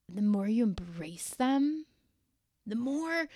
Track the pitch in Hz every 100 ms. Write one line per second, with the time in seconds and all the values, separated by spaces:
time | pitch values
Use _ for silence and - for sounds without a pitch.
0 | - 185 208 202 202 226 226 180 175 170
1 | 156 170 - - 254 269 285 311 - _
2 | _ _ _ _ _ _ 208 226 254 285
3 | 330 330 302